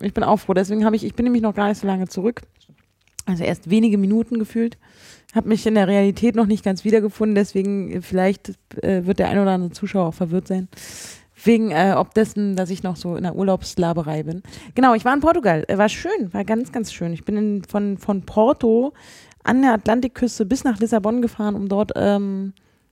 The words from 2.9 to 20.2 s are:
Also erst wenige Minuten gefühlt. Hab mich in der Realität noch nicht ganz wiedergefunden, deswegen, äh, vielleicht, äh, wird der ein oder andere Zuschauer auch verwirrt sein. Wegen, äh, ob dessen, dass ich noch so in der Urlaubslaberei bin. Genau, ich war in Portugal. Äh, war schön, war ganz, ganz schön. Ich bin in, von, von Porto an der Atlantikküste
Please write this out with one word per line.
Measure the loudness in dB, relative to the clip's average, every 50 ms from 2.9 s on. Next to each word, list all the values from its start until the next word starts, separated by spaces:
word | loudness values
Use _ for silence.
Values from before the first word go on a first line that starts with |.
| _ _ _ _ _ -10 -6
Also | -4 -4 -2 -2
erst | -2 -4 -4 -2 0
wenige | 2 4 4 4 2
Minuten | 2 2 2 2 0 0 -2 -4
gefühlt. | -4 -4 -4 -2 -2 -2 -4 -4 -10 _ _ _ _ -20 -20 -20 -20 _ _ -4
Hab | -4 0
mich | 0 0 0 2
in | 2 2
der | 4 4
Realität | 4 4 4 4 2 2 2 0 2 2
noch | 2 2
nicht | 2 0 0 0
ganz | -2 -2 -2 0
wiedergefunden, | 2 2 2 2 0 -2 -2 0 2 2
deswegen, | 2 0 0 -2 -2 -2 -2 -2 -4 -4 -6
äh, | -6 -8
vielleicht, | -6 -4 0 0 2 2 0 -2 -6 -16 -16 -16 _ _ -10 -4 -2
äh, | 0 0 0 0
wird | 0 0 0
der | 0 0
ein | 2 2
oder | 2 2
andere | 2 0 -2 -4
Zuschauer | -6 -8 -8 -4 0 0 0
auch | 0 -2
verwirrt | -4 -4 -2 -2 -2 -2 -4
sein. | -4 -4 -6 -8 -12 -18 -20 -18 -18 -18 -18 -18 -20 -20 _ _ _ 0
Wegen, | 4 4 4 4 4 2
äh, | 2 4 4 4 4
ob | 2 0 0 2
dessen, | 0 0 0 0 -2 -2 -2 -2
dass | -2 -2 -4
ich | -4 -6 -6
noch | -6 -6
so | -6 -6 -6 -6
in | -4 -4
der | -4 -4
Urlaubslaberei | -2 0 0 0 0 -2 -6 -4 -2 -2 0 0 -2 -4 -4 -4 -6 -6
bin. | -6 -8 -10 -12 -16 -20 -20 -20 -6 0
Genau, | 2 4 4 4
ich | 4 2
war | 0 0
in | 2
Portugal. | 2 2 2 2 2 2 2 2 0 0
Äh, | 2
war | 2 2
schön, | 2 0 -2 -6 -4 -4 -4 -4 -4 -6
war | -6 -4
ganz, | -2 -2 -2 -4 -4 -6
ganz | -8 -8 -8
schön. | -8 -6 -6 -6 -6
Ich | -6 -6
bin | -4 -2
in, | -2 -2 -2 -2 -4 -6
von, | -4 -4 -4 -2 -2 -4
von | -4 -4 -4 -4 -4 -6
Porto | -2 0 2 4 4 2 2 2 2 4 2 2 0 -4 -10 -20 -20 -20 -20 -20 -20 _ _ -2
an | 0 2 4
der | 4 4 4
Atlantikküste | 2 2 0 0 0 0 -2 -2 -2